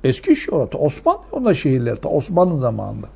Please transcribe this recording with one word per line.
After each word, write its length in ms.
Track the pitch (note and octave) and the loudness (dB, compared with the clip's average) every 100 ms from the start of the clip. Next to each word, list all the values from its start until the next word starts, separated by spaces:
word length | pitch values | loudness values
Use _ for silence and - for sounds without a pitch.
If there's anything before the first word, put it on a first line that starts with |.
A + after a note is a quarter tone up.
Eski 280 | C3 B2 - | 0 0 2
iş 180 | D4+ - | 2 2
orada, 280 | D#3+ A2+ D#3 | -2 -2 0
Osmanlı, 420 | D3+ - E4 G4+ - | -2 0 -2 -2 -4
onda 240 | - A#3+ F3 | -2 0 2
şehirler, 400 | D3 C3 A#2 A2+ | 2 2 0 -4
ta 140 | - | -2
Osmanlı 480 | D#3+ - F3 F3+ D#3 | -2 0 2 2 2
zamanında. 500 | B2 A2 G2+ G#2+ G#2 | 0 -2 -6 -8 -12